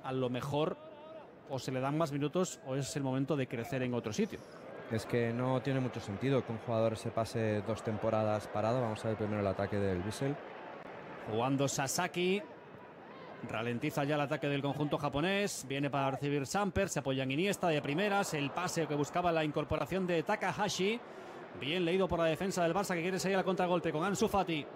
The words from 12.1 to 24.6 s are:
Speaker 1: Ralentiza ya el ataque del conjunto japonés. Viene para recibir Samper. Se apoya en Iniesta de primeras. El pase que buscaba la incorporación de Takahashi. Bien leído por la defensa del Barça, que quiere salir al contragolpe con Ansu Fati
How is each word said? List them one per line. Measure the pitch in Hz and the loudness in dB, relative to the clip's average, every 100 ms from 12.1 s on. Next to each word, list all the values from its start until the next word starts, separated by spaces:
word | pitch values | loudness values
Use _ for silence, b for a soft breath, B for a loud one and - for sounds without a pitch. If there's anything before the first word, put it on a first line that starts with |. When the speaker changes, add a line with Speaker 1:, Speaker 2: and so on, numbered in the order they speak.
| 175 180 196 - - - - - - - - - - 113 | 2 2 2 0 -14 -16 -16 -16 -18 -16 -16 -14 -12 -6
Speaker 1:
Ralentiza | 110 117 120 151 147 | -2 -2 0 0 0
ya | 143 147 | 2 2
el | |
ataque | 143 151 147 | 2 0 0
del | 143 | 0
conjunto | 139 139 151 156 | 0 0 0 0
japonés. | 147 135 170 196 202 - 135 | 0 0 2 2 0 -4 -4
Viene | 135 143 | -2 0
para | 143 135 | 2 0
recibir | 135 143 143 135 | 0 0 0 0
Samper. | 196 202 196 196 | 0 0 2 0
Se | - | 0
apoya | 135 131 | 0 0
en | 131 | 0
Iniesta | 139 196 190 180 | 2 2 2 2
de | 151 | 2
primeras. | 143 147 208 196 190 156 | 2 0 2 2 0 0
El | 143 | -2
pase | 170 175 - 151 | -2 -2 0 0
que | |
buscaba | 147 143 180 180 | 0 0 2 2
la | 165 | 4
incorporación | 156 147 147 156 147 185 185 | 2 0 0 -2 0 0 2
de | 170 | 2
Takahashi. | 151 214 202 147 202 - 190 240 - B B B B - | 2 0 0 0 0 2 0 0 -6 B B B B -6
Bien | 127 180 165 | -2 2 2
leído | 190 185 | 4 2
por | 170 | 4
la | 165 | 2
defensa | 156 190 185 | 2 0 2
del | 170 | 2
Barça, | 175 196 | 2 0
que | 180 | 0
quiere | 170 185 | 0 0
salir | 175 190 | 2 2
al | |
contragolpe | 170 180 180 180 170 | 2 2 2 2 2
con | 151 | 0
Ansu | 180 190 220 | 0 2 2
Fati | 196 185 160 | 2 2 -2